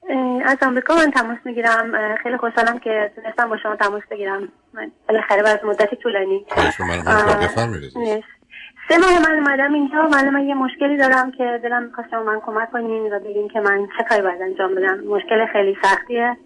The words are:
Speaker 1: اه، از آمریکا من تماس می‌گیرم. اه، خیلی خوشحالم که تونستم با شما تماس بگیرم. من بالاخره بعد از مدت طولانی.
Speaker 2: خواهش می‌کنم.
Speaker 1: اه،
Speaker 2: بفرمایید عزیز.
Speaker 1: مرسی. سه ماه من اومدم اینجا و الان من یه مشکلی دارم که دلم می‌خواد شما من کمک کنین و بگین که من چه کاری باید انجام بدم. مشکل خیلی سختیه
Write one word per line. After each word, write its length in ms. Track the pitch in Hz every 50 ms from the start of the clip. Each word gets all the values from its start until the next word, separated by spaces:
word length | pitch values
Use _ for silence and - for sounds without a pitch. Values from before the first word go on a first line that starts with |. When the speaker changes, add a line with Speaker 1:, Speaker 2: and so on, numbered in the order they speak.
| - -
Speaker 1:
اه، 320 | 269 262 262 254 247 247 -
از 120 | - 269 262
آمریکا 340 | - 262 247 247 247 - 311
من 160 | 339 320 302
تماس 260 | 277 269 233 226 240 233 _
می‌گیرم. 500 | 254 240 233 226 233 226 226 226 226 226
اه، 200 | 208 214 214 214 220 -
خیلی 140 | 240 247 247
خوشحالم 420 | 247 233 233 - 226 226 240 240
که 320 | - 233 220 214 214 202 202
تونستم 340 | - 220 226 220 - 240 233
با 80 | 220 208
شما 180 | - 220 214
تماس 280 | 208 214 202 202 208 202 _
بگیرم. 400 | 226 208 202 196 196 196 196 180 _ _ _ _ _
من 180 | 226 - - - _ _ -
بالاخره 340 | 220 220 214 - 208 202 208
بعد 160 | 220 214 208
از 60 | -
مدت 300 | 214 208 - 214 202 - 226 -
طولانی. 420 | 240 208 196 190 190 190 196 202 -
Speaker 2:
خواهش 300 | - - - - - -
می‌کنم. 240 | - 87 85 87 85 80
Speaker 1:
اه، 360 | 220 214 214 104 - - 104
Speaker 2:
بفرمایید 400 | - - - 117 120 110 85 71
عزیز. 140 | 67 - -
Speaker 1:
مرسی. 260 | 240 226 214 214 220 - - _ _ _ - - - - _ - - -
سه 80 | 320 339
ماه 220 | 339 370 349 349 311 320
من 60 | 320 311
اومدم 340 | 285 285 277 269 277 285 294
اینجا 360 | 302 285 269 294 302 311 320
و 40 | 294
الان 140 | 277 269 277 277
من 140 | 277 277 277
یه 60 | 285
مشکلی 420 | 277 262 254 - - 285 285 294 285
دارم 340 | 277 262 262 254 254 262
که 280 | 262 - 254 240 240 240 226
دلم 200 | 240 240 240 240
می‌خواد 220 | 233 233 - 233 -
شما 120 | - 226 220
من 160 | 214 214 214 214
کمک 260 | - 220 214 - 226
کنین 420 | - 247 233 226 226 220 220 214 208
و 60 | 202
بگین 280 | 196 214 202 208 208 208
که 120 | - 220
من 280 | 208 202 202 196 202 196 - -
چه 60 | 226 -
کاری 120 | 233 208
باید 200 | 196 185 175 175
انجام 340 | 185 190 190 - 190 185 190
بدم. 240 | 190 185 190 185 196
مشکل 460 | 214 208 208 202 190 - 226 220 226 220 -
خیلی 240 | 208 202 196 196 - -
سختیه 540 | 190 196 - - - 240 233 233 240 240 - -